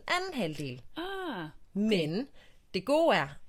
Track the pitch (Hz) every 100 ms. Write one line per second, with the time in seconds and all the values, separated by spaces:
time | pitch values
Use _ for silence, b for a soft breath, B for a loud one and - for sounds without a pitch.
0 | - 349 370 294 170 147 143 127 - -
1 | 359 392 359 208 156 - - 190 214 202
2 | 151 180 277 b b b - 190 180 302
3 | 330 190 143 -